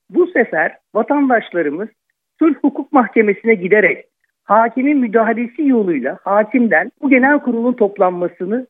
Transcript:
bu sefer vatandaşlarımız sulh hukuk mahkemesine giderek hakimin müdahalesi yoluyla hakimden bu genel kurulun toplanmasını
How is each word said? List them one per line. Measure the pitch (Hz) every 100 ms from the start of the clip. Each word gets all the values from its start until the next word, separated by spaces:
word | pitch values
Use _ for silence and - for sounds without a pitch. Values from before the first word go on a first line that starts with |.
| _
bu | 214 359
sefer | 339 214 160 165 - _
vatandaşlarımız | 202 220 294 269 233 - 175 147 151 214 _ _ _ _ _
sulh | 320 277
hukuk | 285 302 277
mahkemesine | 285 233 240 208 196 226
giderek | 220 175 208 185 - - _ _ _
hakimin | - 208 226 247 269 294
müdahalesi | 240 226 220 226 240 - 285
yoluyla | 240 190 151 127 180
hakimden | - 202 208 262 226 160 185 -
bu | 285
genel | 254 269 294
kurulun | 285 233 240
toplanmasını | 247 202 202 185 180 175 - 185 233